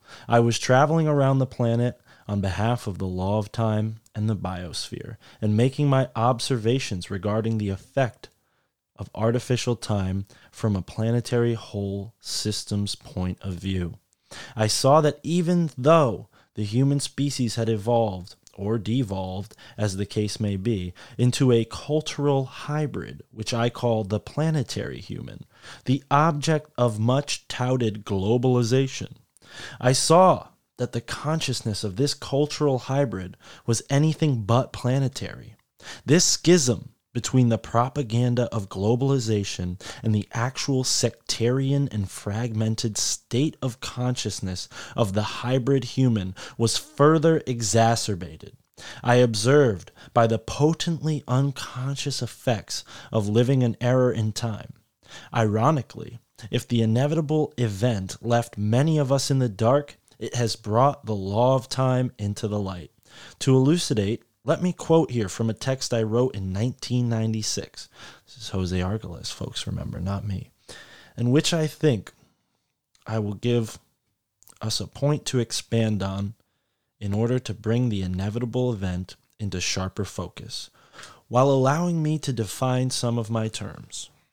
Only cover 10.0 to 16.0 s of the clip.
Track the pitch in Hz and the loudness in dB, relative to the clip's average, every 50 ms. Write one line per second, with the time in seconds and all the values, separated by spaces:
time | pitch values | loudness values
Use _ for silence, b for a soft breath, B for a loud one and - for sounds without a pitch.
10 | 95 95 95 98 98 B B B B B B - - 110 101 92 87 - - - | 0 0 -2 -4 -6 B B B B B B -4 0 0 0 0 -2 -4 -4 -2
11 | 110 113 117 120 113 - 123 120 120 120 117 110 - - - 101 101 98 98 101 | 0 0 0 0 0 0 0 2 2 2 0 -2 -6 -8 -6 -4 -4 -4 -4 -6
12 | 98 113 - _ - - - - - 107 101 - - - 104 101 101 98 - - | -8 -10 -16 _ -12 -8 -6 -4 -4 -4 -4 -4 -4 -4 -2 -2 -2 -4 -6 -10
13 | - - - 90 90 90 87 - - 98 92 85 92 95 95 92 87 82 - - | -12 -10 -6 -4 -4 -4 -4 -6 -8 -10 -8 -6 -4 -4 -2 -2 -2 -4 -8 -12
14 | _ _ _ _ B B B B B B B 110 110 107 - - - 135 143 160 | _ _ _ _ B B B B B B B 0 0 0 0 2 6 6 6 8
15 | 151 147 143 - - 131 165 180 170 165 180 175 170 151 - - 123 147 165 165 | 6 4 0 -2 -4 -2 0 0 2 2 2 2 2 0 -2 0 4 6 6 6